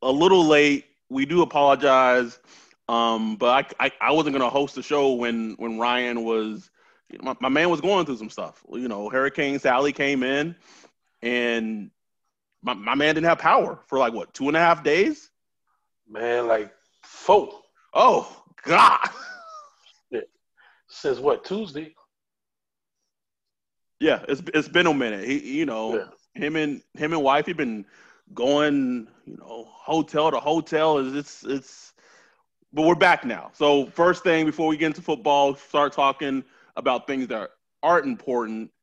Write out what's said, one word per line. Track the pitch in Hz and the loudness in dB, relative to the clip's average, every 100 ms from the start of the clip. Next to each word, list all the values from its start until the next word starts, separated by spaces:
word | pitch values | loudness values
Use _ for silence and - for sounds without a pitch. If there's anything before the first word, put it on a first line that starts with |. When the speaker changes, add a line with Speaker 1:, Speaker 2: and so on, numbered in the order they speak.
Speaker 1:
a | 131 | -2
little | 139 170 190 | 4 6 6
late. | 160 147 147 143 - _ - | 6 6 6 2 -4 _ -10
We | 135 | -6
do | 139 175 | -2 2
apologize. | 160 151 143 139 139 131 127 127 120 - _ - _ _ - | 2 4 4 4 4 4 6 4 0 -8 _ -20 _ _ -4
Um, | 117 117 113 110 107 | 0 0 0 -2 -2
but | 123 131 143 - | 2 2 0 -4
I, | 135 | -4
I, | - 113 | -2 0
I | |
wasn't | 151 151 139 | 2 0 -2
gonna | 123 | -2
host | 135 139 | 0 -2
the | - | -6
show | - 147 139 | -4 0 2
when, | 123 120 117 113 104 | 0 -2 -4 -6 -8
when | 113 113 | -10 -4
Ryan | 120 123 123 117 | -2 -2 -2 -4
was, | 113 113 110 107 - _ _ _ _ - | -2 -2 -4 -8 -16 _ _ _ _ -14
my, | 131 - | -10 -6
my | 131 | -2
man | 139 170 | 0 0
was | 165 | 0
going | 165 196 151 | 0 0 -2
through | 120 | -6
some | 113 | -10
stuff. | - 87 - - | -12 -14 -14 -14
You | 110 127 | -10 -8
know, | 101 104 | -8 -4
Hurricane | 127 135 135 143 139 | -2 -2 -2 -4 -2
Sally | 139 123 143 | 0 0 0
came | 143 139 139 | -2 -2 -2
in, | 127 139 160 170 _ - _ _ _ _ | -2 -2 -4 -8 _ -20 _ _ _ _
and | 117 123 120 117 110 110 98 _ _ _ _ _ _ _ | -6 -4 -2 -2 -4 -8 -12 _ _ _ _ _ _ _
my, | 120 | -8
my | 123 107 135 | -8 -4 0
man | 147 | 0
didn't | 156 165 | 2 0
have | 160 | 2
power | 165 143 123 - - | 2 2 0 -6 -6
for, | 135 | -2
like, | 123 | -2
what, | 113 87 | -2 -10
two | - 139 | -6 -2
and | 160 | 2
a | |
half | 170 165 | 2 2
days? | 143 160 220 302 - _ _ _ _ _ _ _ _ | 2 2 0 -2 -12 _ _ _ _ _ _ _ _
Speaker 2:
Man, | 107 117 120 117 | -8 -2 -2 0
like, | 110 101 _ _ _ | -2 -2 _ _ _
four. | - - - 202 147 - _ _ _ | -20 -8 4 4 4 -10 _ _ _
Speaker 1:
Oh, | - 240 202 - - _ - | 2 4 4 -2 -16 _ -14
God. | - 175 233 - - - 1077 719 659 640 571 _ _ _ _ | 0 6 6 6 -2 -8 -18 -18 -20 -20 -20 _ _ _ _
Speaker 2:
Yeah. | - - _ _ _ _ _ _ | -10 -10 _ _ _ _ _ _
Since | - 147 120 | -10 -6 -2
what, | 139 117 | 0 -2
Tuesday? | - 196 214 143 156 _ _ _ _ _ _ _ _ _ _ _ _ _ _ _ _ _ _ _ _ - | -2 -8 -8 -12 -16 _ _ _ _ _ _ _ _ _ _ _ _ _ _ _ _ _ _ _ _ -4
Speaker 1:
Yeah, | 156 117 - | 0 0 -2
it's, | 131 - | -8 -4
it's | 156 147 | -4 -2
been | 175 175 | 0 2
a | |
minute. | 143 120 104 107 | 2 -2 -4 -4
He, | 143 113 143 | -6 -6 -6
you | 160 | -4
know, | 110 110 113 | -4 -4 -6
Speaker 2:
Yeah. | 95 _ _ - | -6 _ _ -10
Speaker 1:
him | 147 160 | -6 -4
and, | 151 135 _ - | -4 -6 _ -8
him | 151 | -4
and | 165 | 0
wife, | 135 143 156 | 2 2 0
he | |
been | 170 131 107 101 _ - _ _ | -4 -4 -6 -12 _ -20 _ _
going, | 98 123 143 147 143 131 123 110 _ | -4 0 2 2 0 -2 -4 -10 _
you | - - | -20 -20
know, | 76 113 113 | -18 -18 -18
hotel | - - 160 151 151 151 | -16 -4 -2 -2 0 0
to | 131 | 0
hotel. | 147 160 160 156 160 147 | -2 -2 -2 0 2 2
It's, | 131 139 | 0 -6
it's, | 143 - | -10 -14
it's, | - 135 - - - _ _ _ _ _ _ _ _ | -8 -8 -8 -20 -20 _ _ _ _ _ _ _ _
but | 143 | 0
we're | 156 | 2
back | 170 185 156 | 6 4 4
now. | 127 101 - | 0 -8 -10
So | - 147 143 120 | -2 2 2 0
first | - 170 175 | 2 2 2
thing, | 185 160 160 | 2 2 0
before | 143 160 | 0 -2
we | 151 | 0
get | 160 | -2
into | 151 | -4
football, | 175 147 131 143 139 139 | -6 -4 0 2 2 0
start | - 147 143 | -4 -2 0
talking | 139 139 135 143 135 127 _ _ - | 2 0 0 -4 -6 -8 _ _ -6
about | 120 123 - | -2 -2 -4
things | 135 127 | -6 -6
that | 113 98 _ _ - | -8 -10 _ _ -4
aren't | 156 175 139 | 2 2 0
important. | 113 - 123 110 110 110 _ | -6 -4 -4 -4 -8 -12 _